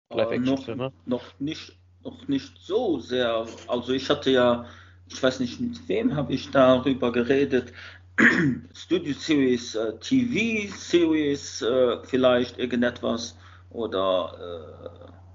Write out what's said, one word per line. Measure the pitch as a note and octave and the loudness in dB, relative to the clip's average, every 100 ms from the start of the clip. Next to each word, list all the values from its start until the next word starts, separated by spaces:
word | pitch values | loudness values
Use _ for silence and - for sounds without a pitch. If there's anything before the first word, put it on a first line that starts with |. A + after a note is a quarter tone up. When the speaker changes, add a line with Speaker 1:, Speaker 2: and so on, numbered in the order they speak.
| - | -8
Speaker 1:
Äh, | A2+ | -2
Speaker 2:
Live-Action-Filme. | A2 A#2 C3 C3+ - A2+ C3 - - | 0 0 0 -2 -4 -6 -8 -8 -6
Speaker 1:
noch, | B2 | -6
noch | - - | -6 -8
nicht, | C#3+ D#3+ - - _ _ | -8 -8 -14 -20 _ _
noch | - - - | -16 -10 -4
nicht | C#3 - - | -4 -4 -14
so | - G#3+ A3+ C3+ | -4 -2 0 -2
sehr. | - B2+ A#2+ A2+ A2+ - - | -2 0 0 0 -4 -10 -4
Also | B2 A#2+ | -4 -2
ich | C3 - | -2 0
hatte | C#3+ C3+ | 0 2
ja, | C3 B2 A#2+ - - - - - | 4 4 2 -4 -20 -20 -20 -18
ich | - | 0
weiß | C3 B2+ | 0 2
nicht, | A#2+ - | -4 -4
mit | A#2+ - - | -6 -6 -4
wem | G3+ A#3 | 0 0
habe | D3 C3 | 0 -2
ich | C3 - | -4 0
darüber | C#3 C3 B2+ C3+ B2+ B2 | 6 6 6 2 0 0
geredet. | A#2+ A#2+ C#3 C3 C3 - - - - - - | 0 2 2 2 0 0 -10 -20 -20 -6 4
<clears throat> | A3 C3+ D3+ - - | 4 4 0 0 -8
Studio | - - F3+ D3 | -18 -2 -2 0
Series, | C3+ - D3 C3 B2 - | -4 0 2 4 2 -2
äh, | G#2+ A2+ - | -4 -4 -6
T | - C3 A#2+ D#3 A3+ A3 G3+ | 0 2 2 0 -2 -2 -6
V | - | -10
Series, | - F3 E3 D#3 D3 C#3+ - - | 0 2 4 2 0 -2 -6 -4
äh, | A#2 B2+ B2 A2 | 0 4 2 0
vielleicht | - B2+ B2+ B2 B2+ - | -2 2 4 4 0 -4
irgendetwas | B2 A#2+ A#2+ - A#2 A#2 - - - - - | -4 0 -2 -2 -4 -4 -8 -16 -20 -20 -14
oder, | - G#2+ F#2+ F#2+ F#2 E2 - F2 E2+ D2+ D2 - - - | -8 -4 0 2 0 -2 -8 -12 -12 -14 -16 -18 -18 -20
äh, | F2+ - | -20 -20